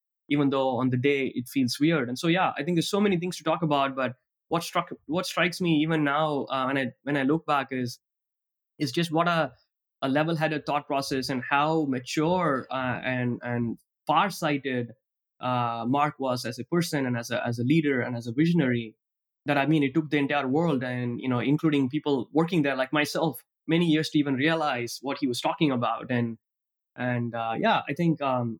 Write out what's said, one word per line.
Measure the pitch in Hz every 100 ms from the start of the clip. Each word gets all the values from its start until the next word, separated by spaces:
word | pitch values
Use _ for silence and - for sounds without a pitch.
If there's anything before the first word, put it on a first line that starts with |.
| _ _ _
even | 147 143
though | 135 131 123
on | 127
the | 123
day | 135 143 131 -
it | 123
feels | 143 127 -
weird. | 147 170 123
And | 127
so, | 170
yeah, | 175 165 -
I |
think | 147 170
there's | -
so | 202
many | 208 180
things | 180 165
to |
talk | 160 160
about, | 170 143 135 131
but | 127 127 _ _ _
what | 165
struck, | 170 180 170 - -
what | 165 180
strikes | - 175 170
me | 180 156
even | 156 160
now, | 147 143 156 143 -
uh, | 135 131
when | 139
I, | 127 -
when | 131 143
I |
look | 135 160 -
back | 147 131
is, | 131 123 - _ _ _ _ _ _ _ _
is | 151
just | 170 170
what | 160 170
a, | 165 143 - _ _ _ _
a | 135
level-headed | 135 160 170 156 151 -
thought | 147 -
process | 139 139 135 127
and | 131 120
how | 143 151 160 147
mature, | 127 123 - 156 185 170 131 -
uh, | 135 127 110
and, | - 127 123 120
and | 120 120 117 110 _ _ -
far-sighted, | 151 196 - 160 143 135 127 120 117 _ _ _ _
uh, | 123 123 120 117 113
Mark | 143 147 -
was | 135 123 123
as | 120
a |
person | 117 175 170 151 131
and | 120
as | 117
a, | 117 120
as | 117
a |
leader | 120 160 147 131
and | 120 120
as | 120
a |
visionary, | 117 165 175 131 120 113 - _ _ _ _ -
that, | 143
I | 139
mean, | 160
it | 139
took | 131 156
the | 147
entire | 139 147 131
world | 143 170 139
and, | 127 123 123 120
you | 127
know, | 123
including | 113 151 160 147 131
people | 147 151 135 104
working | 139 165 180
there | 139 135
like | 131
myself, | 151 147 135 156 131 _ _ -
many | 165 170
years | 151 156
to | 156
even | 143
realize | 131 147 165 151 123 120 -
what | 127 135
he | 139
was | 123
talking | 156 160 156
about. | 127 117 113 120
And, | 123 117 113 _ _ _ _ _ -
and, | 123 120 120 117
uh, | 113 113
yeah, | - 180 -
I |
think, | 147 170 147
um, | 139 127 120 110